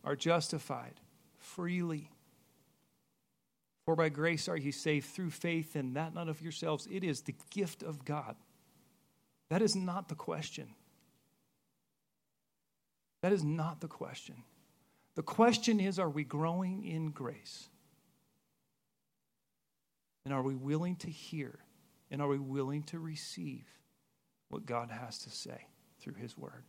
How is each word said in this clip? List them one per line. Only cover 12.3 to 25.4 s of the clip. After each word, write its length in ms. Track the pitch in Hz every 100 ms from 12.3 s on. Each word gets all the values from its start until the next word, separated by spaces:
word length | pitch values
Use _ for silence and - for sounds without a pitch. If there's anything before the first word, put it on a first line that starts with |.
| _ _ _ _ _ _ _ _ _
That 100 | 180
is 120 | 196
not 360 | 151 160 160 156
the 80 | 160
question. 560 | - - 131 - - - - _ _ _ _ _ -
The 80 |
question 560 | 156 - 226 220 - 214
is, 200 | 196 185
are 100 | 175
we 140 | 147
growing 600 | 135 147 160 180 185 190
in 280 | 190 160 160
grace? 580 | 147 123 120 - - - _ _ _ _ _ _ _ _ _ _ _ _ _ _ _ _ _ _ _ _ _ _ _ _ _
And 100 | 135
are 100 | 135
we 120 | 131 131
willing 420 | 135 156 175 180
to 120 | 165
hear? 560 | 156 - 156 131 - - _ _ _ _
And 100 | 139
are 60 | 143
we 100 | 139
willing 460 | 135 135 135 147
to 160 | 151 170
receive 680 | 160 156 - - 160 - - - _ _ _ _ _ _ _
what 160 | - -
God 260 | 120 117
has 260 | 113 123 -
to 120 | -
say 360 | -